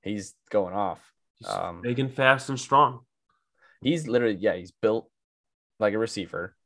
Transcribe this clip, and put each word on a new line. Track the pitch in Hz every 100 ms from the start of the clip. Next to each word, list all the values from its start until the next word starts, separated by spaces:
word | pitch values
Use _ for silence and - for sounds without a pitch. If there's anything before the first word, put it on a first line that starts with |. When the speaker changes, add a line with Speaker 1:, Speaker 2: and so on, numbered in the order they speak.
Speaker 1:
He's | - 104 101 - _
going | 107 92
off. | 95 98 80 _ _ _ _
Speaker 2:
He's | -
Speaker 1:
Um, | 98 90 87
Speaker 2:
big | 120 123
and | 135
fast | 127 131 135 127
and | 131
strong. | - 139 143 127 _ _ _ _ _ _ _ _
Speaker 1:
he's | 123 165 156
literally, | 120 120 101
yeah, | 104
he's | 90 90 _
built | 110 110 - _ _ _ _ _ _ _
like | 107
a | 104
receiver. | 113 - 90 92 90 _